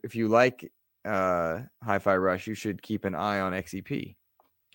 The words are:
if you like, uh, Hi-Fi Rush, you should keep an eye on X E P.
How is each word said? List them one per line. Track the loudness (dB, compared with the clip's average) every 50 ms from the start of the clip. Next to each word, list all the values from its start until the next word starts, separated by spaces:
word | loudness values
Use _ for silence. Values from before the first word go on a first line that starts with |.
| -6
if | -8 -4
you | -2 2 4
like, | 6 6 6 6 2 -2 -16 -20 _ _ _ _ _ _ -6
uh, | -2 0 2 2 2 2 2 2 0 -2 -4 -6 -12 _ -10 -4
Hi-Fi | -2 -2 0 2 4 4
Rush, | 4 4 2 0 0 -4
you | -8 -10
should | -6 -6 -6 -6 -6
keep | -6 -6 -6 -4 -4
an | -4 -4
eye | -2 -2 -2 -2 -2
on | -2 -2 -2
X | -4 -6 -8 -10
E | -10
P. | -8 -6 -8 -8 -8 -10 -14 _ _ _ _ _ _ _ _ _ _ _